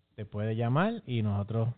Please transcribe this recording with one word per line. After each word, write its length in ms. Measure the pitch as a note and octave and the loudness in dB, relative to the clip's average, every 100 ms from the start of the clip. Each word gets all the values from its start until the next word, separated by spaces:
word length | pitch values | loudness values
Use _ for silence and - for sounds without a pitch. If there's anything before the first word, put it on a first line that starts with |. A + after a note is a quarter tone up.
| _ | _
Te 100 | - | -12
puede 320 | G#2 G#2 G#2+ A2+ | -8 -2 -2 0
llamar 460 | A#2 C#3 G#3 A#3 - | 2 2 2 -2 -2
y 160 | A#2+ | 0
nosotros 460 | G#2+ G2+ G2+ F#2+ A#2 | 2 0 0 0 0